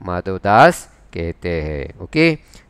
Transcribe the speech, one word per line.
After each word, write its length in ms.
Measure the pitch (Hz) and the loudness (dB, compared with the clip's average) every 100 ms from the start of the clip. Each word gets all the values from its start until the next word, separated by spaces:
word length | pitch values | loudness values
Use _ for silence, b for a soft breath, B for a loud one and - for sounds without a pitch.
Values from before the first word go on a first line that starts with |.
माधवदास 880 | 95 90 95 92 98 107 156 175 - _ _ | -10 -8 -8 -6 2 6 6 4 -8 _ _
कहते 460 | - 85 85 90 85 | -10 -8 -8 -6 -6
हैं। 380 | 78 73 67 - | -6 -8 -10 -14
ओके, 400 | 95 156 165 151 b b b | -6 0 0 0 b b b